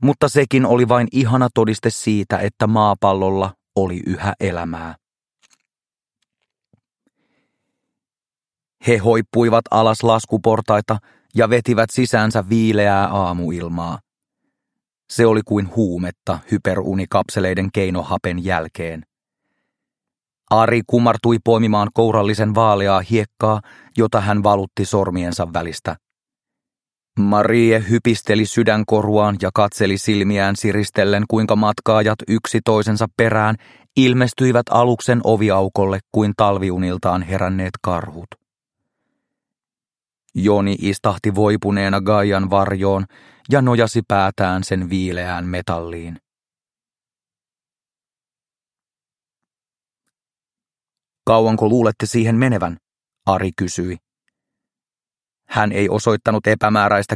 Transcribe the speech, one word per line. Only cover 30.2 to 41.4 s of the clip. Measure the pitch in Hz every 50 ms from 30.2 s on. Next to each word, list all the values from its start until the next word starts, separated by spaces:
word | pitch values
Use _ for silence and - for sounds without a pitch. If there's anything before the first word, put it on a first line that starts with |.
| 95 101 104 101 98 98 98
siristellen, | - - 104 98 107 101 - - 107 95 101 101 101 107
kuinka | - 113 110 107 - 110
matkaajat | 104 107 104 104 - - 113 110 110 107 107 107 - -
yksi | - 110 110 - - - 113 -
toisensa | 117 110 107 104 110 107 104 113 - _
perään | - 113 113 107 107 107 107 110 - _ - - _ _ _ -
ilmestyivät | 135 131 127 123 127 127 120 - - 131 127 117 120 120 -
aluksen | 127 120 120 123 120 - - - 120 120 -
oviaukolle | - 113 98 110 104 95 95 95 95 - 101 98 98 98 95 - _
kuin | - 107 104 101 101
talviuniltaan | - 107 101 101 95 95 95 90 92 92 90 90 90 - 92 90 92
heränneet | 85 85 95 92 95 92 95 95 92 92 - -
karhut. | - 90 90 85 - - - 85 85 - - _ _ _ _ _ _ _ _ _ _ _ _ _ _ _ _ _ _ _ _ _ _ _ _ _ _ _ _ _ _ _ _ _ _ _ _ _ _ _ -
Joni | 90 92 104 104 101 98 101 101 -
istahti | - 101 95 - - 107 92 - - 107 98
voipuneena | 101